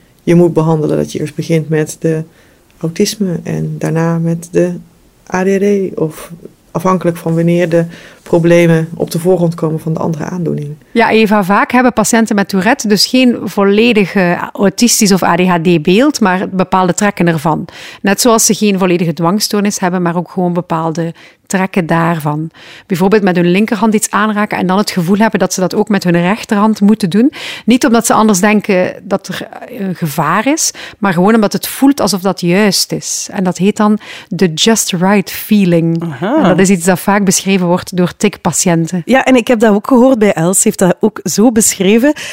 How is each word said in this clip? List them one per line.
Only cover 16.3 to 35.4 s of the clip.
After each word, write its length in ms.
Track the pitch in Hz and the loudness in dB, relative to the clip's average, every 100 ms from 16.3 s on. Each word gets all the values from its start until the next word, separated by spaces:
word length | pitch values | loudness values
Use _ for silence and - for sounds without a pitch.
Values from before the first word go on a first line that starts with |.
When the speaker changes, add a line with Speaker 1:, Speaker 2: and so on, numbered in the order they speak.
| 180 208 | 0 -4
Speaker 2:
bepaalde 460 | 185 185 190 180 | -4 0 0 0
trekken 320 | 170 202 - 170 | 0 -2 0 0
ervan. 380 | 160 160 151 - - - - | 0 -2 -2 -6 -14 -20 -6
Net 180 | 196 196 | -2 0
zoals 260 | 247 226 - | 2 2 2
ze 80 | |
geen 240 | 196 208 185 | 0 0 0
volledige 340 | 185 175 170 | 0 0 -2
dwangstoornis 640 | 156 170 208 - 208 202 - | 0 0 0 -2 -2 -2 -2
hebben, 240 | 185 180 | -2 -2
maar 140 | 170 175 | -2 -4
ook 140 | 165 | -6
gewoon 220 | 190 180 | -4 -2
bepaalde 640 | 175 170 165 160 160 165 - - _ - | -2 -4 -4 -4 -4 -6 -8 -20 _ -6
trekken 400 | 185 185 196 160 | -4 -2 -2 0
daarvan. 640 | 165 165 170 147 151 160 - - - - | 0 0 -2 -2 -4 -6 -12 -20 -16 -6
Bijvoorbeeld 360 | 170 190 214 | 0 2 2
met 140 | 190 180 | 2 2
hun 140 | 175 | 2
linkerhand 440 | 185 220 196 220 | 2 0 0 0
iets 160 | 208 - | 0 0
aanraken 480 | 196 214 208 208 180 | -2 -2 -2 -2 -2
en 80 | 180 | 0
dan 120 | 190 | 0
het 120 | 208 | 0
gevoel 260 | 185 165 202 | -2 0 2
hebben 240 | 220 185 | 2 0
dat 120 | 190 | -2
ze 80 | - | -2
dat 140 | 180 | -2
ook 140 | 214 208 | 0 0
met 160 | 196 | 0
hun 160 | 180 170 | 0 2
rechterhand 600 | 175 220 - 208 220 208 | 0 -2 -2 0 2 4
moeten 300 | 208 220 180 | 2 2 0
doen. 220 | 202 277 - - - | 2 0 -2 -14 -6
Niet 220 | - 254 196 | 0 2 4
omdat 200 | 226 - | 2 2
ze 60 | |
anders 280 | 247 220 180 | 2 2 2
denken 540 | 208 214 - 185 185 - | 2 2 2 0 0 -4
dat 260 | 202 196 - | -6 -6 -6
er 200 | - - - - - | -12 -12 -16 -16 -10
een 160 | 196 | -8
gevaar 520 | 170 156 147 151 190 240 | -6 -6 -2 0 0 0
is, 260 | 320 - - - - | -2 -2 -6 -16 -4
maar 140 | 202 | -2
gewoon 220 | 170 190 | 2 2
omdat 180 | 226 202 | 4 2
het 140 | - - | -2 -8
voelt 340 | - 269 277 | 0 2 2
alsof 200 | - 190 | 0 0
dat 200 | 190 180 | -2 -2
juist 520 | 170 185 214 180 - | 0 2 2 0 -2
is. 360 | 156 - - - | -6 -6 -10 -8
En 120 | 202 | -4
dat 140 | 180 170 | -4 0
heet 180 | 196 - | 0 2
dan 220 | 214 214 - - - | 0 0 -4 -18 -10
de 240 | 170 185 | -2 -2
just 400 | 156 226 220 - | 0 0 0 0
right 380 | 170 190 208 - | -2 2 0 -2
feeling. 720 | - | -6